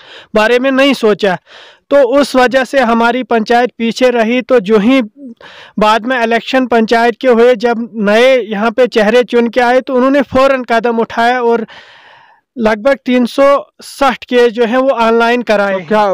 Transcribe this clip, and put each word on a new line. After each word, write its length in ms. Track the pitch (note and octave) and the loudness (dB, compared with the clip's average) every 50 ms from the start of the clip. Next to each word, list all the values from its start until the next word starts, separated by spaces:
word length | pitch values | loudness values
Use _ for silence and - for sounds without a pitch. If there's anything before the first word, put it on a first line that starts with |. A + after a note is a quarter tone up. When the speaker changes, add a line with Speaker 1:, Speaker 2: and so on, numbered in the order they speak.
| - - - - - _ - | -20 -20 -20 -20 -14 _ -2
Speaker 1:
बारे 240 | G#3+ G#3+ A3 A#3+ B3 | -2 0 0 0 0
में 120 | B3+ C4+ C4+ | 0 0 0
नहीं 200 | C4 C4+ C#4 B3+ | 0 2 0 0
सोचा, 420 | - - G#3+ G#3 - - G3 F3 E3 _ _ - - - - - _ _ - | 0 0 0 0 0 0 -2 -2 -4 _ _ -20 -20 -20 -20 -20 _ _ 0
तो 120 | C#4 C#4+ C#4 A3+ | 2 2 2 2
उस 240 | C4 C#4+ C#4 - - | 2 0 0 0 0
वजह 280 | B3+ B3 A#3+ A3 C4 B3+ | 0 0 2 0 -2 -2
से 160 | - - C4+ B3+ | -2 -2 -2 0
हमारी 400 | A3 A#3 A3+ A#3 A#3 A#3+ B3+ B3 | 0 0 0 0 0 -2 -4 -4
पंचायत 460 | - A#3+ A3+ G#3+ - A#3 A#3+ B3 B3 - - | -2 -2 -2 0 0 0 0 0 -2 -4 -6
पीछे 320 | A3+ A3+ G#3+ - B3+ B3+ | -6 -4 -2 0 0 0
रही। 300 | A#3+ A#3+ A3 G#3+ B3 B3+ B3 | 0 0 0 0 -2 -2 -2
तो 180 | - B3+ A#3+ | 0 0 0
जो 180 | F#3 F#3 A3 G#3+ | 0 2 0 2
ही 220 | F#3+ A#3+ C4+ C4+ A#3 G#3+ - C#4 C#4+ B3 A#3 - - - - - - - _ - | 2 2 2 0 0 -2 -8 -18 -20 -20 -20 -20 -20 -20 -20 -20 -20 -12 _ -2
बाद 280 | G#3 G#3+ A3 A3+ G#3 | 0 0 0 0 -2
में 120 | B3 C4 B3 | -4 -4 -2
election 480 | A#3 A3+ A#3 A3+ - - - C4 C4 | -2 -2 -2 -2 -2 -2 -2 -2 0
पंचायत 500 | A3+ - A3+ A3 G#3 A#3 A#3 A#3 A#3+ A3+ - | 0 0 0 0 2 0 0 0 0 -2 -2
के 80 | - C4 | 0 0
हुए, 260 | A#3 A3 A#3 B3 B3+ | 2 4 4 2 2
जब 320 | G3+ A#3 A#3+ A#3 A3 A#3+ A3 G3 | 2 0 -2 -2 -4 -6 -8 -8
नए 420 | A3+ G3+ G3+ G#3 A3+ B3 C4 C4+ B3+ | -4 -2 0 2 2 4 2 2 0
यहाँ 300 | G#3 G#3+ G#3+ G3 G#3+ A#3 | -2 -4 -4 -4 -4 -2
पे 160 | A3 - B3+ A3+ | 0 0 0 0
चेहरे 340 | - A#3 G#3 G#3 A3+ B3 B3 | 0 0 0 2 2 2 0
चुन 240 | - - A#3+ A#3 A#3 | 0 0 0 0 0
के 120 | - B3+ | 0 0
आए, 200 | B3 A#3+ B3 B3+ | 0 2 2 0
तो 140 | B3+ - C4+ | 0 0 0
उन्होंने 280 | B3 B3 C4+ C4+ C#4+ B3+ | 0 0 2 2 0 0
फ़ौरन 400 | - - B3+ C4+ C4+ C4 B3+ B3 | 0 0 2 2 2 2 -2 -2
कदम 360 | - A#3 A3+ A3 A#3+ A#3 A3+ | -2 -2 -2 0 -2 -2 -2
उठाया 420 | A3 - - A#3 A#3 A#3+ B3 B3+ A#3+ | -4 -4 -2 -2 -2 0 0 0 0
और 240 | A#3 A#3 A3+ A3 - - - - - - - - - - - _ _ _ _ _ _ _ | 0 -2 -2 -4 -6 -14 -20 -20 -20 -20 -20 -20 -20 -20 -20 _ _ _ _ _ _ _
लगभग 420 | B3+ A3+ G#3+ A3+ G#3+ G#3 C#4 C#4 - _ | -4 -2 -2 -2 -2 -2 -2 -2 -2 _
तीन 200 | - B3 B3+ B3 | -2 -2 0 0
सौ 180 | A3+ - - C#4 C#4 C#4+ C4 - - _ _ - | -2 0 2 2 2 2 2 0 -6 _ _ -20
साठ 420 | - - - C#4 C4+ A3+ - - | -18 -6 -2 -2 -2 -2 -4 -6
केस 280 | - B3 B3 A#3+ A#3+ G3+ | -4 0 2 2 2 0
जो 120 | A#3 A#3+ | 0 -2
हैं 140 | G#3 A#3+ C4 | -2 0 0
वो 120 | C4 C4+ | 0 0
online 520 | C4 A3+ A#3 A3+ A3+ A#3 A#3 A#3 A#3+ B3 A#3+ | 0 0 0 0 2 2 2 0 0 -2 -2
कराए 300 | - G#3+ G3+ G3+ G3+ F#3+ | 0 0 0 0 -2 -2
Speaker 2:
तो 60 | F#3+ | -4
Speaker 1:
हैं। 80 | F3 D3 | -4 -2
Speaker 2:
क्या 160 | G#3+ G#3+ G#3 G3 | 0 0 0 0